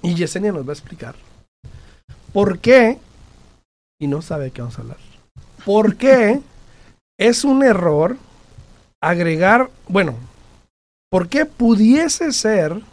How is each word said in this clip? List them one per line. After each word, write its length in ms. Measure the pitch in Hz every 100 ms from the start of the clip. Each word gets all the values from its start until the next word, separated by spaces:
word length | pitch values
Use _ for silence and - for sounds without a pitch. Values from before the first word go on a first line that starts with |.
y 140 | 175 170
Yesenia 360 | 170 185 208
nos 140 | 175 127
va 60 |
a 20 |
explicar, 400 | 147 - 170 117 - _ _ _ _ - - - _ _ - -
por 240 | 202 202 180
qué, 400 | - 254 226 277 _ - - _ _ _ _ _ _ _
y 80 | 147
no 160 | 143
sabe 260 | 156 160 131
qué 140 | -
vamos 160 | 120 120
a 20 |
hablar, 160 | 113 120 - - _ - - -
por 320 | - 208 214 -
qué 460 | 262 262 214 262 - - - -
<laughs> 400 | - _ _ _
es 240 | 220 240
un 200 | 277 269
error 540 | 269 190 175 151 165 262 - _ _ - - - _ _
agregar, 680 | 151 175 170 160 185 233 254 _ -
bueno, 280 | 180 170 117 123 - - _ _ _ _ _ _
por 160 | 185 175
qué 180 | 277 311
pudiese 880 | - 233 214 214 277 330 - 330
ser 500 | 247 214 214 156 180 -